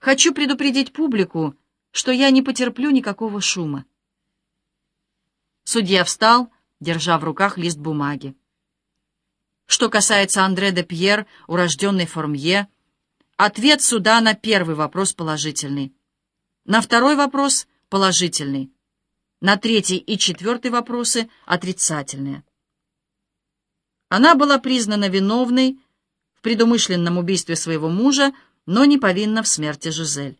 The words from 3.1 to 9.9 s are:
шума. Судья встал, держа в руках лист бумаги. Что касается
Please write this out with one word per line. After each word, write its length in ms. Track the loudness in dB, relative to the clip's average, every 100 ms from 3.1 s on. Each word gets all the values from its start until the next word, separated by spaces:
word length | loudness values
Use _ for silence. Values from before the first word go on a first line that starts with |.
| -6 -6 -4
шума. 460 | -4 -4 -4 -6 -10 _ _ _ _ _ _ _ _ _ _ _ _ _ _ _ _ _
Судья 400 | -6 -2 2 2
встал, 480 | 2 2 4 4 2 _ _ _
держа 400 | -6 -4 0 0
в 60 |
руках 320 | 0 -2 -2 -2
лист 220 | -6 -6
бумаги. 580 | -6 -4 -4 -6 -12 -18 _ _ _ _ _ _ _ _ _ _ _ _
Что 240 | _ -2
касается 560 | 2